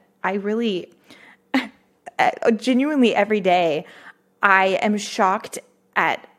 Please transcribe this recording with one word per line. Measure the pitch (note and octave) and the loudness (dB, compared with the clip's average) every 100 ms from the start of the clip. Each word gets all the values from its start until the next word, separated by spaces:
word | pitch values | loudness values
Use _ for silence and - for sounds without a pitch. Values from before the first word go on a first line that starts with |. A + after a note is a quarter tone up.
| _ _ | _ _
I | F#3 | -6
really, | G3 G3+ A3 A#3 F3+ - _ _ - - _ _ | -4 -4 -2 -2 -4 -8 _ _ -20 -20 _ _
<laughs> | C4 A#3 _ _ _ - - - - - A3 | -6 -6 _ _ _ -14 0 0 2 0 0
genuinely | B3+ B3 C#4+ D4 A#3 | 0 0 0 2 2
every | - G3+ G#3+ | 2 0 0
day, | F#3 F3+ E3+ D3+ F#3 - - _ _ _ | 2 2 2 -2 -6 -20 -20 _ _ _
I | G3+ F#3+ F#3+ F#3+ | 4 4 2 0
am | G#3 G#3 | 0 -2
shocked | G#3 - G3 G#3 - - _ _ _ - | -4 0 0 0 -8 -16 _ _ _ -2
at | D#3 - - | 0 -2 -10